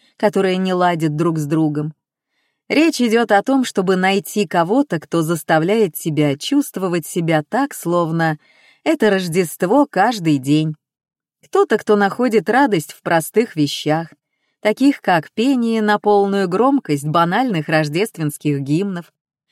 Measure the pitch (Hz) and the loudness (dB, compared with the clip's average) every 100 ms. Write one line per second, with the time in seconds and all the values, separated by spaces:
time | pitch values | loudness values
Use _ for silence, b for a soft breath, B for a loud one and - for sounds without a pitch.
0 | _ - 208 196 190 185 185 180 180 170 | _ -4 -2 0 0 0 0 0 0 2
1 | 160 151 170 160 147 160 156 151 151 - | -2 0 -2 -2 -2 0 0 -2 -6 -10
2 | _ _ _ _ _ _ - 262 330 - | _ _ _ _ _ _ -4 0 2 2
3 | 240 226 226 202 202 269 247 - 185 185 | 0 2 2 2 2 0 0 -2 0 0
4 | 185 196 - 208 190 180 165 247 285 165 | 2 0 -2 -4 -2 0 0 0 0 -4
5 | - 165 156 170 - 160 165 226 196 - | -2 -2 -2 -2 0 0 2 2 0 -2
6 | 170 147 151 139 - 285 - - 185 175 | -6 0 0 -2 -2 -2 -2 -4 -4 -4
7 | - 185 165 156 151 226 277 - 170 175 | -4 -4 0 0 0 -4 -4 -6 -2 0
8 | 165 165 165 151 b b b b 294 311 | 0 0 -2 -4 b b b b -4 0
9 | 220 190 180 165 175 - 180 269 285 185 | 2 0 -2 -2 -2 -2 0 2 2 0
10 | 214 220 160 143 131 151 156 151 _ _ | 0 0 0 0 2 0 0 -6 _ _
11 | _ _ _ _ _ 381 403 - - 208 | _ _ _ _ _ 0 2 0 2 2
12 | 196 - 247 214 170 202 277 196 - - | 2 0 0 0 2 2 2 0 -4 -10
13 | - 170 151 214 233 160 143 - 151 156 | -2 0 0 -2 -2 -2 -2 -2 -2 -2
14 | 165 _ _ _ _ _ 208 220 277 269 | -4 _ _ _ _ _ -2 2 2 2
15 | - 180 - - 247 262 233 226 208 208 | 0 0 0 -2 0 0 0 0 0 0
16 | 208 202 196 196 185 190 254 277 - 143 | 2 2 2 0 0 2 2 2 0 -4
17 | 147 170 170 202 262 175 147 160 151 156 | 0 0 2 0 0 -2 0 0 0 -2
18 | 220 - 151 - 151 143 135 156 202 175 | -4 -4 -6 -4 -4 -4 -2 -2 -2 -8
19 | 165 _ _ _ _ | -12 _ _ _ _